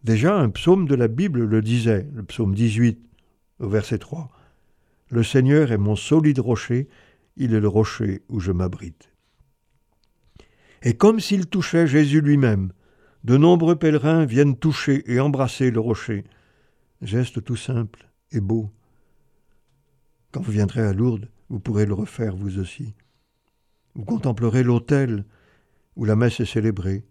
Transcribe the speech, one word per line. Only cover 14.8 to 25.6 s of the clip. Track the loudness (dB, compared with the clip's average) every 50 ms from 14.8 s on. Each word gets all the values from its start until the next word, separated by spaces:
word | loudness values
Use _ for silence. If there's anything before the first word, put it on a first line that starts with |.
| 0 0 0 -2 -2 -2 -2
et | 0
embrasser | 0 0 0 0 -2 -2 -2 0 0 0 0
le | 0
rocher. | -2 -2 -2 -4 -4 -8 -8 -8 -8 -12 _ _ _ _ _ _ _ _ _ _ _ _ _ _ -10
Geste | -4 -2 -2 -2 -2 -6 -10 -8
tout | -8 -8
simple | -8 -6 -6 -4 -4 -6 -6 -10 _ _ _ _ _ _ _
et | -6 -6
beau. | -4 -2 -2 -4 -4 -8 -14 _ _ _ _ _ _ _ _ _ _ _ _ _ _ _ _ _ _ _ _ _ _ _ _ _ _ _ _ _ _ _
Quand | -12 -10
vous | -8 -4 0
viendrez | 0 0 0 0 -2 -2
à | -2 0
Lourdes, | 0 0 -2 -2 -4 -8 -14 _ _ _ _
vous | -12 -10
pourrez | -6 -4 0 0 0
le | 0 -2
refaire | -6 -6 -8 -6 -6 -6 -6 -6
vous | -6 -8 -6 -6 -6
aussi. | -8 -8 -10 -14 -14 -14 -14 _ _ _ _ _ _ _ _ _ _ _ _ _ _ _ _ _ _ _ _
Vous | -14 -8
contemplerez | -6 -6 -4 -2 -4 -4 0 -2 0 2 2 2
l'autel | 2 2 0 0 0 0 0 0 -2 -4 -6 -8 _ _ _ _ _ _ _